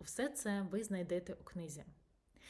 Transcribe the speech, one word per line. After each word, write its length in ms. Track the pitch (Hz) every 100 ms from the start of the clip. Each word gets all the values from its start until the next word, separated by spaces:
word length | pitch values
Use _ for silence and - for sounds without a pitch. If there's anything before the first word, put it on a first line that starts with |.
все 280 | - - 277
це 360 | 285 208 202 190
ви 120 | 196
знайдете 500 | 214 190 175 175 180
у 100 | -
книзі. 400 | - 175 160 143 - - - _ _ -